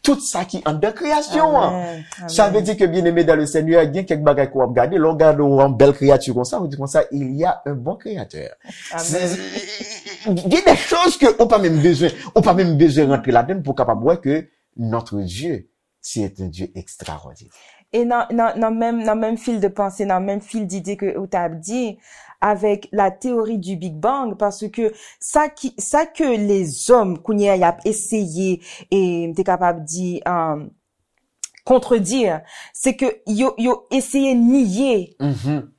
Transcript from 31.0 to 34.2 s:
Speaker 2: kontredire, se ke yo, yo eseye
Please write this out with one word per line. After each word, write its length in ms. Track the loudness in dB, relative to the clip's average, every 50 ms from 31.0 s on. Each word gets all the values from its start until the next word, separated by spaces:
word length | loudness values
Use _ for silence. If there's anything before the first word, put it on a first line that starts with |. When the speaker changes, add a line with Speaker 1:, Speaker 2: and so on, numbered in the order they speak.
| _ _ _ _ _ _ _ _ -18 -18 _ -18 _
Speaker 2:
kontredire, 800 | 2 2 2 4 2 0 0 0 -2 0 0 0 0 0 -4 -8 -16 -20 -20 -20 -20
se 240 | _ -2 -2 -2 0
ke 160 | 0 -2 -2 -2 -4 _
yo, 280 | -6 -2 0 0 -2 0 -2
yo 220 | -2 -2 -2 -2 -4 _
eseye 440 | -2 -2 -2 -2 -2 0